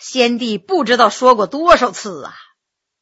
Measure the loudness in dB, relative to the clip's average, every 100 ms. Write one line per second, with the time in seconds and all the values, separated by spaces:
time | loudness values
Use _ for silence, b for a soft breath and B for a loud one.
0 | -6 -2 0 0 -4 -6 -2 -2 0 2
1 | 0 2 2 4 0 -2 2 2 2 -6
2 | -12 -14 -16 -18 _ _ _ _ _ _